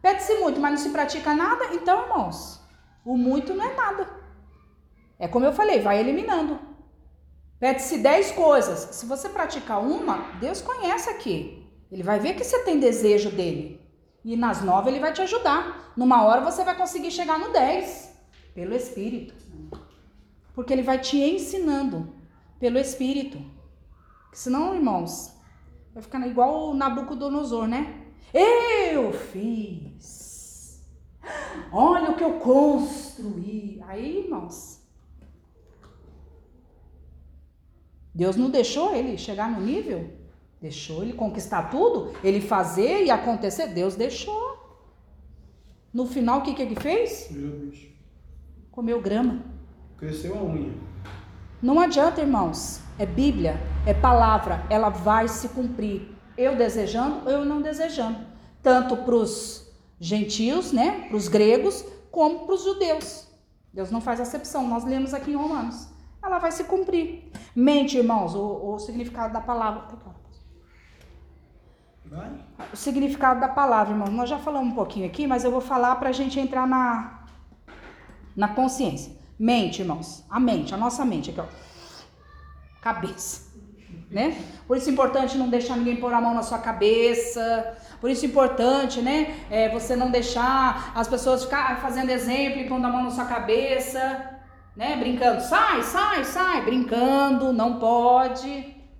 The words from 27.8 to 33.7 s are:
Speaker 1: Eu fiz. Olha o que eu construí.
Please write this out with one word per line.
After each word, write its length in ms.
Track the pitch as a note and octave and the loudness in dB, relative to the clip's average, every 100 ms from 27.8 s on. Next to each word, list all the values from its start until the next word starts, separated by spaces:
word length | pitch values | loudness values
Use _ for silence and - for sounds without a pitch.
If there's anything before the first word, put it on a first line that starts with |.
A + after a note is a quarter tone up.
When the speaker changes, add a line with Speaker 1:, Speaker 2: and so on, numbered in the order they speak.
| D4+ - - - - | -4 -10 -18 -20 0
Speaker 1:
Eu 800 | C#4+ G#4 A#4+ A#4+ G#4+ F4+ D4+ A3 | 4 6 6 4 0 2 0 0
fiz. 1700 | - - F#3+ A3 A3+ G3+ E3 C#3 - - - - - - - - - - - - - - D5+ - E4+ - | -4 -10 -6 -4 -4 -6 -10 -14 -18 -20 -20 -18 -18 -18 -20 -20 -20 -20 -20 -20 -20 -14 -12 -10 -12 -6
Olha 400 | F#3+ D4+ F4 D#4+ | 4 6 6 2
o 40 | - | 0
que 80 | |
eu 100 | E4 | 0
construí. 1500 | - B3 C4 D4 C4+ - - - - G#3 F3 G3 G#3+ G3+ | 0 4 6 6 4 0 -6 -12 -12 -10 -8 -8 -8 -10